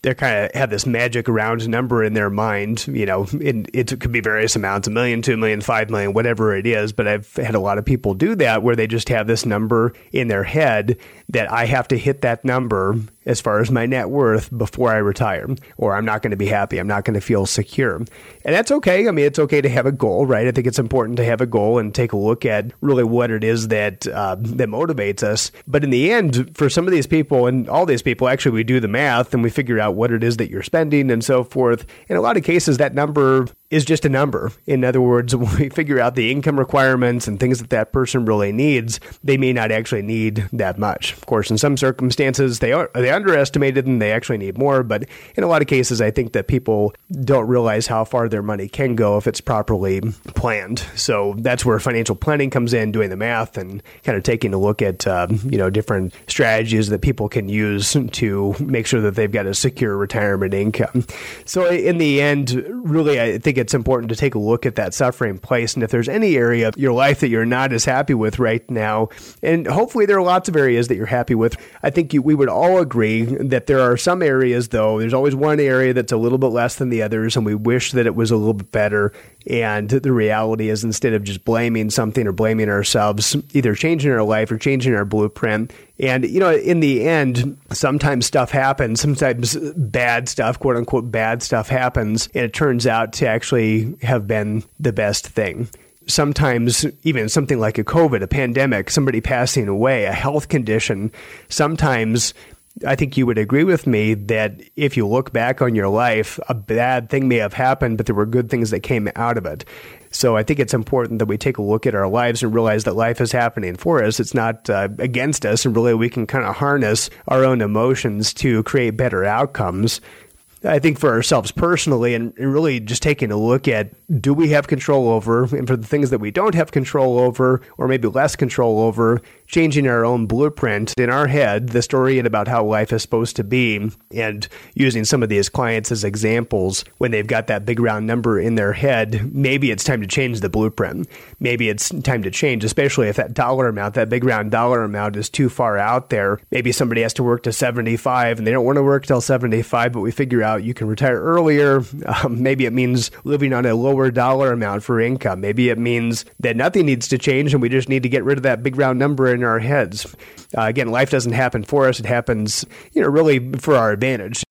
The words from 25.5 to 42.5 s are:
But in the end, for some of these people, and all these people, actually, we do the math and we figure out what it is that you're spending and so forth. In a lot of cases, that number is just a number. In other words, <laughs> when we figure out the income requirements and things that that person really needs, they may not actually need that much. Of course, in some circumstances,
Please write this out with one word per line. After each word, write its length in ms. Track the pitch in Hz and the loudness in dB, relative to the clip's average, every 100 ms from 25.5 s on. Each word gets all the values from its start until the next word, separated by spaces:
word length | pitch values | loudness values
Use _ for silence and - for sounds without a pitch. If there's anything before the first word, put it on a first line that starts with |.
| - - | -12 -4
But 160 | 143 | -2
in 60 | 143 | 2
the 200 | 123 156 | 2 2
end, 460 | 233 175 120 131 - | 2 2 0 -2 0
for 140 | 143 | 0
some 160 | 170 180 | 2 2
of 60 | |
these 160 | 175 131 | 2 2
people, 400 | 160 147 135 123 | 0 2 2 2
and 200 | 127 113 | 0 0
all 180 | 147 175 | 0 2
these 160 | 120 | 0
people, 280 | - 117 127 | 0 0 0
actually, 240 | 135 143 | 2 0
we 100 | 113 | 0
do 160 | 110 127 | 0 0
the 80 | 110 | 0
math 460 | 110 143 120 123 | 0 0 0 0
and 100 | 127 | 0
we 60 | 117 | 0
figure 300 | 123 127 113 | -2 -2 0
out 160 | 104 95 | 0 0
what 160 | 117 | 0
it 120 | 113 | 2
is 140 | 117 113 | 0 0
that 120 | 110 | -4
you're 140 | 98 | -6
spending 480 | - 165 156 147 135 | -2 -2 2 2 2
and 100 | 117 | 0
so 220 | 117 127 | 2 0
forth. 420 | 123 135 123 117 - - _ | 0 0 2 0 -4 -20 _
In 80 | 180 | 0
a 60 | |
lot 160 | 233 233 | 2 0
of 60 | |
cases, 340 | 151 170 156 127 | 2 0 2 2
that 160 | 143 | 2
number 540 | 131 151 147 135 131 123 - _ | 0 0 2 4 4 2 -8 _
is 140 | 156 | -2
just 220 | 131 156 147 | 2 0 2
a 40 | |
number. 420 | 135 143 110 - - - | 2 0 0 -6 -8 -4
In 200 | 135 127 | 0 2
other 160 | 127 | 4
words, 340 | 123 120 120 127 | 4 4 2 0
<laughs> 0 | |
when 180 | 120 87 | 0 0
we 100 | 143 | 0
figure 320 | - 156 135 | -2 0 2
out 160 | 120 123 | 2 2
the 160 | 113 | 0
income 260 | 139 151 143 | 0 0 0
requirements 720 | 127 143 131 127 123 120 113 | 2 4 4 4 2 0 -4
and 100 | 101 | -2
things 200 | 127 123 | 0 0
that 120 | 117 | 0
that 200 | 117 110 | -2 0
person 320 | 131 127 131 | 0 0 0
really 300 | 113 107 101 | 2 2 2
needs, 480 | 107 147 131 113 113 - - | 2 2 2 -2 -8 -12 -10
they 120 | 139 135 | 0 2
may 160 | 131 | 2
not 200 | 123 110 | 0 0
actually 320 | 110 113 113 | 0 -2 -4
need 440 | 101 113 110 107 95 | -2 -2 -2 -2 -4
that 240 | 120 95 90 | -4 -4 -2
much. 340 | 107 85 - | -4 -4 -8
Of 120 | - - | -10 -2
course, 260 | 113 104 | -2 0
in 60 | 110 | 0
some 180 | 151 135 | 0 2
circumstances, 840 | 135 127 127 123 139 131 135 | 0 0 -2 0 0 2 0